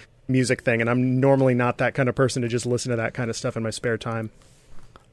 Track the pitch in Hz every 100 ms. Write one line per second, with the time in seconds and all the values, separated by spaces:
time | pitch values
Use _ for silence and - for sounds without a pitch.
0 | - _ - 131 120 123 - 117 117 123
1 | 127 127 135 139 131 123 123 - 123 -
2 | 127 120 127 135 117 120 120 120 127 117
3 | 113 - 117 110 127 117 113 - 123 110
4 | 120 113 110 - - - _ - - -
5 | _